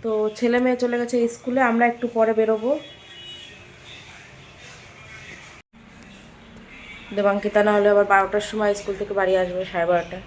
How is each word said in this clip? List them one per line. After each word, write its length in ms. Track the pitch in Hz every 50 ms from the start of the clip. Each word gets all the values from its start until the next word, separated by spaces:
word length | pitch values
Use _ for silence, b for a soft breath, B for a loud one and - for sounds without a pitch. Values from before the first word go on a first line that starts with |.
তো 80 | - 226 214 214 214 214 214
ছেলে 220 | - 247 233 240 247 247
মেয়ে 120 | 254 247
চলে 200 | 247 247 240 240 240
গেছে 160 | 240 240 247 247 233 233 233
স্কুলে, 260 | - - 254 247 262 262 240
আমরা 140 | 226 233 240 233
একটু 140 | 233 240 - 233 233
পরে 160 | 233 220 220 226 214
বেরোবো। 320 | 220 220 220 214 214 247 294 311 - - - - - - - - - - - - - - - - - - - - - - - - - - - - - - - - - - - - - - - - - - - - - - - - - - - - - - - - - _ _ - - - - - - - - - - - - - - - - - - - - - - - - - - - 202
দেবাঙ্কিতা 440 | 196 202 202 196 202 202 208 208 208 208
না 60 | 208 208
হলে 120 | 208 202 208 208
আবার 120 | 202 202 202
বারোটার 320 | 196 196 190 190 202 208 208 -
সময় 240 | - 214 214 208 202
স্কুল 200 | 202 - - 196 190
থেকে 120 | 208 202 202 196
বাড়ি 120 | 190 185 190 185
আসবে, 200 | 185 180 180 185 185 185
সাড়ে 140 | 185 180 170 170
বারোটা। 260 | 180 175 170 175 170 185 185